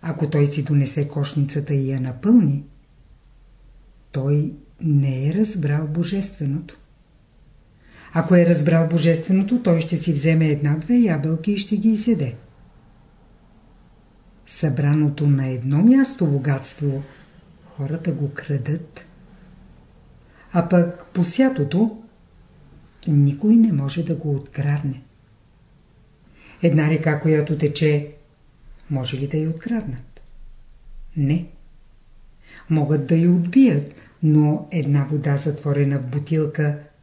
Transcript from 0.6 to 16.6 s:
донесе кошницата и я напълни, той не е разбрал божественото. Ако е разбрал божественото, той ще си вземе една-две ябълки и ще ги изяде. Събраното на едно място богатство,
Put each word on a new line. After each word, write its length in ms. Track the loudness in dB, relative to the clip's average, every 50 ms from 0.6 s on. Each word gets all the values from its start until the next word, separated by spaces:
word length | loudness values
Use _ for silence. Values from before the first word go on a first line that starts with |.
| -2
донесе 440 | 0 0 0 0 0 -2 -4 -4
кошницата 680 | -4 -4 -6 -6 -4 -2 -2 -2 -2 -2 -6 -4 -2 -2
и 180 | -2 -2 -2
я 100 | -4 -4
напълни, 600 | -6 -6 -8 -4 2 4 6 6 6 4 0 -2 -6 -12 -20 _ _ _ _ _ _ _ -20 _ _ _ _ _ _ _ _ _ -20 -20 -20 -20 _ _ _ _ _ _
той 420 | -8 -6 -2 0 0 0 0 -4 -8 -12 -20 _ _ _
не 480 | -2 2 2 2 2 0 -2 -2 -2 -2
е 40 | 0
разбрал 540 | 0 -2 -2 -2 -4 -2 -2 -2 -2 -2
божественото. 920 | -4 -4 -4 -4 -2 -4 -6 -6 -8 -8 -8 -6 -4 -4 -6 -8 -12 -20 -20 -20 _ _ _ _ _ _ _ _ _ _ _ _ _ _ _ _ _ _ _ _ -20 -20 -20 -20 -6 -4
Ако 220 | -4 2 4 6
е 100 | 6 6
разбрал 440 | 6 4 2 2 2 4 4 2 2
божественото, 760 | 0 2 2 2 2 0 0 0 0 0 2 0 -2 0 2
той 180 | 2 0 0
ще 160 | 0 -2 -4
си 160 | -4 -2 -2 -2
вземе 340 | 0 2 2 2 4 2
една-две 480 | 2 0 0 0 0 0 -2 0 0 2
ябълки 560 | 2 4 2 0 -2 -2 -2 -2 -2 -2 -2
и 60 | -2
ще 200 | -2 -2 -4 -4
ги 120 | 0 2 2
изяде. 460 | 0 2 0 0 0 0 -2 -6 -6 -12 -20 -20 _ _ -20 -20 _ -20 _ _ _ _ _ _ _ _ _ _ _ _ _ _ _ _ _ _ _ _ _ _ _ _ _ _ _ _ _ -20 _ _ _
Събраното 800 | -20 -12 -6 -4 -4 -2 0 0 2 2 2 2 0 0 0 2
на 200 | 2 2 2 0
едно 360 | -4 -6 -6 -4 -2 0 4 4
място 440 | 6 6 6 4 0 0 -2 -2
богатство, 760 | 0 0 0 0 -2 -2 -2